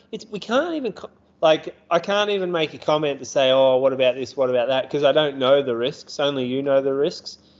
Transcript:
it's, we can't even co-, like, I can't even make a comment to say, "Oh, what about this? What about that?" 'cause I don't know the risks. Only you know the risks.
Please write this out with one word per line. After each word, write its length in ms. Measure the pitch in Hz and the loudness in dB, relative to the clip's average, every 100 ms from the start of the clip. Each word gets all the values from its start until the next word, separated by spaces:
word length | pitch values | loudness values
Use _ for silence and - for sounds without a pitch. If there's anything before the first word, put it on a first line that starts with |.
| _ | _
it's, 140 | 220 208 | -16 -12
we 120 | 202 | -14
can't 360 | - 240 339 320 | -4 -2 -2 -4
even 160 | 247 | -8
co-, 160 | - - _ _ _ | -10 -16 _ _ _
like, 340 | 160 156 165 - _ | 2 2 0 -16 _
I 100 | 170 | -2
can't 300 | 180 202 208 | 0 -2 0
even 220 | 202 180 | -2 -2
make 220 | 175 156 | -2 -4
a 40 | - | -4
comment 420 | - 151 151 135 | -2 0 0 -4
to 60 | 123 | -4
say, 240 | 147 131 | 0 2
"Oh, 260 | 131 135 127 | 4 4 4
what 140 | 135 | 2
about 220 | 131 127 127 | 2 0 0
this? 220 | 127 - | -6 -2
What 120 | 127 | 0
about 180 | 123 120 | 0 0
that?" 220 | 131 127 | -2 -2
'cause 140 | 147 | 0
I 80 | 143 | 2
don't 240 | 143 151 135 | 2 0 0
know 260 | 127 143 | 2 4
the 120 | 131 117 | 2 -2
risks. 440 | 123 165 - - | -4 -6 -12 -4
Only 260 | 143 139 127 | -2 -2 -4
you 160 | 131 | -4
know 200 | 139 135 | 0 0
the 120 | 135 | 2
risks. 460 | 135 156 - - - _ _ | 0 -2 -4 -14 -20 _ _